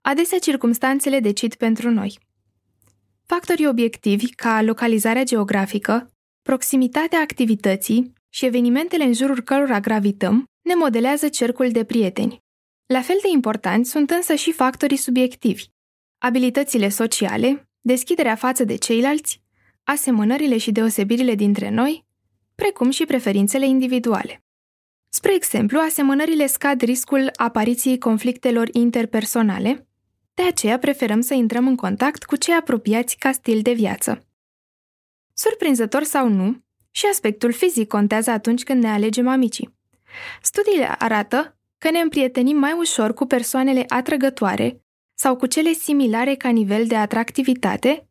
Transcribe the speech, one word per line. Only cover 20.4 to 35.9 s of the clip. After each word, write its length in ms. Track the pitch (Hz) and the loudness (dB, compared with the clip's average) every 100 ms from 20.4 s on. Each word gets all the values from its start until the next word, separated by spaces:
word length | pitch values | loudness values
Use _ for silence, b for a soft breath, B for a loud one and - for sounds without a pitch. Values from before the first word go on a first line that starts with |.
| 302 226 | 0 0
și 140 | 226 | 0
deosebirile 640 | 214 226 214 196 233 254 208 | 0 0 0 0 0 2 2
dintre 340 | 202 202 202 | 0 0 -2
noi, 360 | 220 269 320 _ _ _ _ _ - | -2 -2 -4 _ _ _ _ _ -4
precum 340 | 415 403 254 | -4 0 -2
și 160 | 269 311 | 0 -2
preferințele 600 | 262 226 202 202 269 269 | 0 0 2 2 2 2
individuale. 720 | 262 254 254 240 190 - - _ _ _ _ _ _ _ | 2 2 0 0 -2 -4 -12 _ _ _ _ _ _ _
Spre 240 | - 392 | -2 0
exemplu, 460 | 381 - - 208 285 | 0 0 0 2 2
asemănările 680 | 320 311 277 277 311 320 277 | 0 0 2 2 2 2 0
scad 340 | - 285 269 | 0 0 2
riscul 500 | 240 247 - 277 269 - | 0 0 0 0 0 -2
apariției 640 | 233 233 220 247 262 254 | -2 0 0 0 0 0
conflictelor 720 | 247 220 240 247 254 233 233 | 0 0 -2 -2 -2 0 0
interpersonale, 1160 | 233 240 233 226 220 214 240 214 190 202 - _ _ _ _ _ | 2 2 0 -2 -2 -2 0 0 0 -2 -4 _ _ _ _ _
de 80 | - | -2
aceea 380 | 359 339 311 247 | -2 0 0 0
preferăm 420 | 285 277 233 214 | 0 0 0 0
să 120 | 247 | 0
intrăm 340 | 269 226 240 262 | 0 0 2 0
în 80 | 254 | 0
contact 480 | 185 202 262 - | -2 -2 -2 -2
cu 120 | - 285 | -6 -4
cei 180 | - | 0
apropiați 640 | 339 320 233 208 226 247 - | 0 0 -2 0 0 -2 -2
ca 140 | 269 | -2
stil 300 | 262 - 220 | -2 0 0
de 120 | 214 | 2
viață. 540 | 240 196 196 - - _ _ _ _ _ _ _ _ _ _ _ | 0 0 -2 -4 -6 _ _ _ _ _ _ _ _ _ _ _
Surprinzător 680 | - 440 440 330 247 220 | -2 -2 0 0 2 0